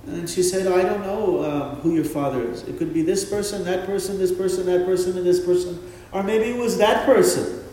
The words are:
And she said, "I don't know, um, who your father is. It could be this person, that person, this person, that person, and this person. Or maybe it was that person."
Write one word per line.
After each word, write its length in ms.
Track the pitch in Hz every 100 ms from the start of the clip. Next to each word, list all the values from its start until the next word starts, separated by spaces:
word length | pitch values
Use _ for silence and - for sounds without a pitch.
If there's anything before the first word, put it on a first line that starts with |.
| -
And 240 | 170 165
she 120 | 185
said, 240 | 180 190 185
"I 140 | 185
don't 200 | 185 208
know, 420 | 196 214 202 151
um, 320 | 147 143 - 139
who 140 | 165
your 100 | 165
father 460 | 147 151 139 127 117
is. 120 | 117
It 160 | - -
could 160 | 160
be 80 | 160
this 260 | 156 196 -
person, 360 | 208 190 196
that 200 | 175 185
person, 320 | 190 196 196 190
this 160 | 185
person, 320 | 180 190 180
that 220 | 180 180 180
person, 320 | 180 180 185
and 80 | 180
this 180 | 180
person. 340 | 180 180 180 170 - - -
Or 100 | 196
maybe 220 | 196 220
it 120 | 226 247
was 220 | 233 185
that 260 | 208 -
person." 580 | - 226 175 - - - -